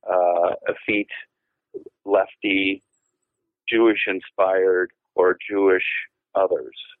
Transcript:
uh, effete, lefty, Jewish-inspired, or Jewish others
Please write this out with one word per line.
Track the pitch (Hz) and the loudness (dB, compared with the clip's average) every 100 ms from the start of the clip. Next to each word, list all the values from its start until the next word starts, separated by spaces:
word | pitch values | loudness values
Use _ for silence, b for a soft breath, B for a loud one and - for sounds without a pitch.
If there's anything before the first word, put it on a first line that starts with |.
| - | 0
uh, | 90 87 87 90 - - | 2 2 2 0 -2 -6
effete, | - - 104 101 - - _ _ _ _ - - _ - | -6 -2 -4 -4 -12 -20 _ _ _ _ -18 -18 _ 0
lefty, | 98 95 - 107 98 95 95 _ _ _ _ _ _ _ _ - | 0 0 -6 -2 -2 -2 -6 _ _ _ _ _ _ _ _ -4
Jewish-inspired, | 113 113 104 - 95 - - 95 95 95 90 90 _ _ - | 2 2 2 -2 -6 -8 -2 0 2 2 0 -2 _ _ 0
or | 92 92 - | 2 0 -4
Jewish | 101 98 92 - - - _ _ | 0 2 2 0 -8 -10 _ _
others | 98 95 85 64 - - - | -2 0 -2 -6 -16 -20 -20